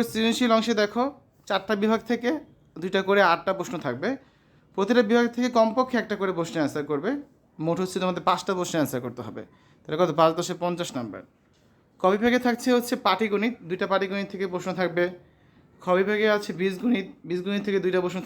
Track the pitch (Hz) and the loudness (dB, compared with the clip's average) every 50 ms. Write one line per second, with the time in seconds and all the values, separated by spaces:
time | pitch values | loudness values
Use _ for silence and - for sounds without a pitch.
0 | 233 233 - 220 226 226 226 - 254 233 226 226 220 233 233 214 208 208 - 233 | 4 2 0 0 2 2 2 2 2 4 4 4 4 2 2 2 0 0 0 0
1 | 254 285 285 - _ _ _ _ _ - 202 190 - - 220 202 208 214 226 220 | -2 -2 -4 -8 _ _ _ _ _ -2 -2 -2 -2 -2 -2 0 2 2 2 2
2 | 220 - 240 233 233 240 320 294 - - - _ _ _ - 165 165 190 185 190 | 0 -2 -2 -2 0 -2 -2 -2 -4 -12 -20 _ _ _ -12 -8 -4 -2 0 0
3 | 190 190 202 202 196 170 170 170 - 196 185 170 175 - 175 165 - 135 120 139 | 2 2 4 4 6 4 4 2 0 -2 -2 -2 -4 -8 -8 -6 -6 -6 -4 -4
4 | 165 220 269 269 - _ _ _ _ _ _ _ _ _ _ 190 196 196 240 240 | -4 -4 -4 -6 -10 _ _ _ _ _ _ _ _ _ _ -2 0 2 4 4
5 | 240 202 233 240 240 240 240 240 247 247 247 233 220 220 214 254 247 254 - 226 | 4 6 4 2 2 2 0 -2 -2 2 4 4 4 4 2 0 0 0 0 -2
6 | 202 - 208 180 196 190 180 165 165 - - 165 147 135 - 151 147 143 151 139 | -2 -2 -4 -2 -2 -2 -2 -2 -4 -4 -2 -2 -2 -2 -2 -4 -4 -2 -4 -2
7 | 151 220 285 285 285 - _ _ _ _ _ - 156 165 170 180 185 185 - 190 | -2 -2 -4 -4 -6 -12 _ _ _ _ _ -4 -2 -2 0 0 -2 -4 -2 -2
8 | 185 185 175 170 - 185 180 175 - - 190 180 180 175 - 165 143 - 135 127 | -2 -2 -2 0 0 0 0 0 0 -2 -2 -2 -2 -2 0 0 0 0 -2 -4
9 | 120 123 120 - 110 110 - 110 107 - _ _ _ _ _ _ _ - 151 156 | -6 -6 -8 -10 -12 -12 -12 -14 -14 -16 _ _ _ _ _ _ _ -4 0 0
10 | 180 156 147 165 160 165 160 170 170 - 175 160 175 175 175 165 170 - 120 131 | 0 2 4 4 4 4 4 2 -4 -6 -6 -4 -4 -4 -2 -4 -4 -6 -6 -8
11 | 117 107 95 98 - - _ _ _ _ _ _ _ _ _ _ _ _ _ - | -8 -8 -10 -12 -16 -18 _ _ _ _ _ _ _ _ _ _ _ _ _ 0
12 | - 185 196 208 226 240 240 247 254 247 233 233 - 254 247 240 240 - 254 - | 2 2 2 4 2 2 2 2 2 0 0 0 2 2 2 2 2 0 -4 -2
13 | - - 185 185 226 208 208 202 208 247 247 - 175 160 185 185 202 185 196 190 | 0 0 2 2 0 0 0 0 0 -2 -2 -4 -8 -8 -6 -4 -2 0 0 0
14 | 196 185 196 196 196 190 202 180 196 185 175 175 175 185 180 185 185 170 165 175 | 0 -2 -4 -4 -6 -6 -6 -6 -6 -4 -4 -6 -6 -4 -2 -2 -2 0 0 0
15 | 175 180 180 - - _ _ _ _ _ _ _ _ _ _ - - 180 180 185 | 0 0 -2 -6 -18 _ _ _ _ _ _ _ _ _ _ -6 0 2 2 4
16 | 196 202 214 208 214 214 208 208 202 - 180 160 185 190 185 180 175 240 240 196 | 4 2 2 2 2 4 2 2 0 -4 -4 -2 -2 -2 -2 0 0 0 0 0
17 | 190 - - - - 160 175 180 180 196 202 202 202 208 196 190 170 185 180 185 | -2 -4 -10 -14 -10 -6 -6 -4 -4 -2 -4 -2 -2 0 0 0 0 2 0 0
18 | 180 180 175 180 175 | 0 -2 -4 -4 -4